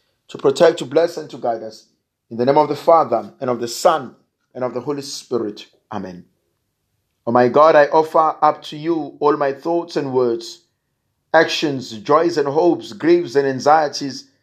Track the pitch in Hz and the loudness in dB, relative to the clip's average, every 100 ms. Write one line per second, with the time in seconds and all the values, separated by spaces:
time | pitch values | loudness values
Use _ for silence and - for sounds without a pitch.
0 | _ _ _ - 147 135 170 170 139 151 | _ _ _ -2 0 4 4 2 -2 0
1 | 170 165 147 143 120 113 110 - _ _ | 0 -4 -14 -8 -6 -6 -8 -16 _ _
2 | _ _ - 113 123 147 147 147 - 165 | _ _ -12 -4 2 4 2 0 4 4
3 | 135 113 104 - 131 120 120 - 190 160 | 4 -2 -4 -8 -6 -4 -6 0 0 0
4 | 120 - _ _ _ 123 127 120 127 143 | -4 -18 _ _ _ -8 -6 -6 -8 -8
5 | 139 - - 117 110 101 - _ - 107 | -8 -14 -6 -4 -4 -8 -18 _ -14 -12
6 | 92 87 - _ _ _ _ _ _ _ | -12 -14 -20 _ _ _ _ _ _ _
7 | _ _ - 123 123 147 156 151 143 160 | _ _ -2 2 4 6 6 6 6 2
8 | 156 170 156 - 151 151 - 156 156 165 | 2 0 0 2 0 0 -8 -10 -4 -4
9 | 143 - 147 147 139 139 160 170 165 170 | -6 -2 0 0 -2 -4 -4 -4 -4 -6
10 | 143 127 123 117 - - _ _ _ _ | -2 0 0 -2 -8 -18 _ _ _ _
11 | _ _ _ 160 165 - 160 135 113 110 | _ _ _ 2 2 0 -4 -4 -8 -10
12 | 101 147 170 151 139 143 175 156 - 104 | 0 2 2 -2 -2 0 0 0 -4 -4
13 | 151 175 170 135 139 131 117 156 120 - | 2 2 2 -2 0 0 2 2 2 -6
14 | 139 131 - _ | -10 -12 -18 _